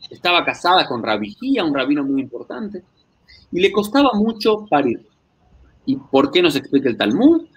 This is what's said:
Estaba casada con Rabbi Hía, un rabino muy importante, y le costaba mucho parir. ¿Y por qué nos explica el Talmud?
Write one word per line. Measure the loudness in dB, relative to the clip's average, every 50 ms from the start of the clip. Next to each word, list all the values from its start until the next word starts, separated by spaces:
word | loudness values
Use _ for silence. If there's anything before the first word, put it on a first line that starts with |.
| -20 -20
Estaba | -12 -6 -2 0 0 0 0
casada | -2 -4 -2 0 2 4 4 2
con | 0 -2 -4
Rabbi | -2 -2 -2 -2 -4 -6 -10 -8
Hía, | -4 -2 -2 0 0
un | -2 -2
rabino | -2 0 0 0 -2 -2
muy | -2 -2 -4
importante, | -4 -6 -10 -14 -12 -12 -12 -10 -10 -10 -12 -14 -16 _ _ _ _ _ _ _ _ _ -20 -20 _ _
y | -2 0
le | 0 2
costaba | 2 0 -2 0 2 2 2 2 2
mucho | 0 0 -2 -2 -2 0 0 0 0 -2 -2
parir. | 0 0 0 0 -2 -4 -8 _ _ _ _ _ _ _ _ _ _ -20 _ _ _ _ _
¿Y | -4 -4
por | -4 -2 0 2 2 2 2
qué | 2 2
nos | 2 2 0 -2
explica | -4 -2 -2 0 0 0
el | -2 0
Talmud? | 0 0 2 4 4 4 4 2 0 -6 _